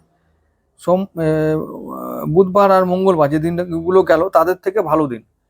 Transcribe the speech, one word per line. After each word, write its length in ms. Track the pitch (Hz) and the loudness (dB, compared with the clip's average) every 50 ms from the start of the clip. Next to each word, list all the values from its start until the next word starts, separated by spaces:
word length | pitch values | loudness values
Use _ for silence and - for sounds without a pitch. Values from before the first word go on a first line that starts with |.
| _ _ _ _ _ _ _ _ _ _ _ _ _ _ _ _ | _ _ _ _ _ _ _ _ _ _ _ _ _ _ _ _
সোম-, 420 | - - 175 185 196 190 _ 170 | -2 -2 -2 -2 -2 -6 _ -4
এ, 80 | 160 156 156 156 156 156 156 156 - - - - - - - - 62 62 - 123 - 156 | -4 -2 -2 -2 -2 -2 -2 -4 -6 -8 -12 -14 -14 -14 -14 -12 -12 -10 -10 -8 -6 -2
বুধবার 420 | 151 175 196 185 180 202 202 196 | 2 2 2 4 4 2 4 4
আর 140 | 190 185 185 | 4 4 2
মঙ্গলবার 460 | 180 180 185 190 190 185 160 151 139 | 2 0 0 2 2 2 2 2 2
যে 80 | 151 156 | 2 -2
দিনটা, 260 | 156 170 170 170 180 | -2 -2 -4 -4 -6
গুলো 380 | 180 165 165 165 175 185 190 180 | -6 -6 -6 -4 2 2 2 4
গেল, 260 | 180 170 160 175 190 | 4 2 0 0 2
তাদের 280 | - 170 165 175 180 | 2 2 2 2 0
থেকে 240 | 175 _ 196 190 214 | -2 _ -4 -4 -4
ভালো 260 | 190 151 151 160 151 | -2 0 0 0 0
দিন, 160 | 139 120 110 107 _ _ _ _ _ | -2 -4 -10 -14 _ _ _ _ _